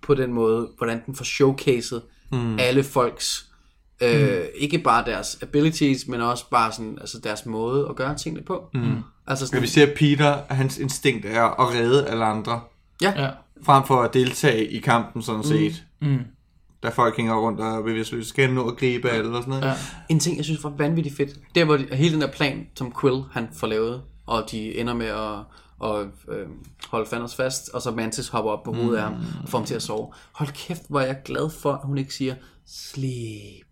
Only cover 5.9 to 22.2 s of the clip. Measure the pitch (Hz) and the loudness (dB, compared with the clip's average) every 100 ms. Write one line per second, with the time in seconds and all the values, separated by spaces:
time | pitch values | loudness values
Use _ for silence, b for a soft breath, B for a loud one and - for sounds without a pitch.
5.9 | 131 139 123 120 120 - 123 110 110 110 | 2 -2 -2 0 -2 0 0 0 -2 -10
6.9 | 110 104 113 110 107 - 110 113 135 143 | -10 -12 -8 -6 -6 -6 -4 0 0 -2
7.9 | - 131 147 - 160 - 180 - 135 117 | -4 -4 -4 -8 -10 -8 -8 -6 -2 0
8.9 | 110 110 _ - 139 131 127 120 - 143 | -2 -4 _ -6 -4 0 0 2 6 6
9.9 | 143 151 143 147 143 - 135 135 - 135 | 6 4 6 4 2 -2 0 0 -2 -6
10.9 | - 143 117 101 110 113 - 123 120 117 | 0 0 0 -2 2 2 4 2 2 4
11.9 | 135 - 113 113 110 107 120 - _ _ | 4 4 0 0 0 -2 -6 -6 _ _
12.9 | _ 190 190 135 - _ - - 139 135 | _ 0 0 -4 -6 _ -8 6 6 8
13.9 | 131 117 131 127 117 151 113 107 113 117 | 4 6 4 2 4 2 4 0 -2 4
14.9 | 117 113 120 113 110 147 151 156 160 - | 4 2 -6 -4 -4 2 2 2 -2 -16
15.9 | _ 147 135 120 - _ _ _ _ 113 | _ 0 0 -2 -14 _ _ _ _ -6
16.9 | 117 120 110 113 110 113 107 110 110 110 | 2 2 2 0 2 0 0 -4 -2 -2
17.9 | 113 110 120 110 - 135 127 120 123 131 | -2 -2 -6 -6 2 2 2 -2 0 0
18.9 | 123 123 113 110 120 123 135 135 131 139 | 2 0 0 0 -4 -4 -2 -2 -2 -8
19.9 | B - 160 165 160 147 156 151 143 151 | B 0 2 2 -2 -4 -4 -6 -2 0
20.9 | 165 147 139 139 - - 180 165 147 135 | 0 -2 -2 -4 -4 -2 2 4 4 2
21.9 | 131 165 156 | 2 2 4